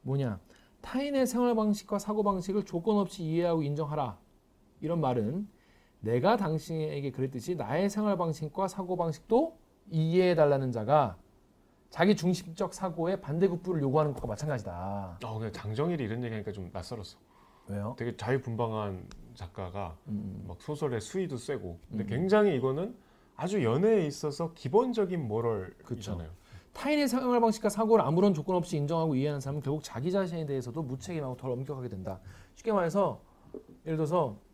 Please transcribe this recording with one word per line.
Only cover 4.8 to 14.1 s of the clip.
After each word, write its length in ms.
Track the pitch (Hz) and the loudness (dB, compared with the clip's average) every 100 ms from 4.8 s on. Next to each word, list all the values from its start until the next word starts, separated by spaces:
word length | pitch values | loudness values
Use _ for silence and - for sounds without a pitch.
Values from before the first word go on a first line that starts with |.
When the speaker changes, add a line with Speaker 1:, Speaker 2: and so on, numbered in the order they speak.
| 156 170 | -2 2
Speaker 1:
말은 460 | 143 123 104 170 208 _ _ _ _ _ | 2 2 0 -4 -6 _ _ _ _ _
"내가 380 | 107 120 170 226 | 0 2 4 4
당신에게 720 | 180 156 - 160 156 143 139 | 2 -2 -2 -4 -4 -4 -4
그랬듯이 440 | 131 135 135 107 175 | -4 -4 -4 -4 -4
나의 340 | 107 147 196 | -2 0 0
생활 260 | 202 214 190 | 0 0 2
방식과 520 | 170 151 156 - 190 | 0 -2 -6 -2 -4
사고 260 | 196 180 185 | -4 -4 0
방식도 600 | 165 156 - 233 330 - _ _ - | 0 -2 4 4 4 -4 _ _ -2
이해해달라는 840 | 160 160 180 180 165 147 139 131 | 0 4 6 6 8 6 6 2
자가 460 | 113 107 151 120 87 - _ _ _ _ _ _ | -2 4 4 4 -2 -18 _ _ _ _ _ _
자기 260 | - 185 202 | 2 4 4
중심적 560 | 170 180 175 165 185 | 2 0 -4 -6 -6
사고에 480 | - 190 165 165 196 | -4 -6 -2 -2 -2
반대급부를 600 | 139 160 190 175 180 170 | -2 2 2 2 -2 0
요구하는 320 | 139 147 151 | 4 4 2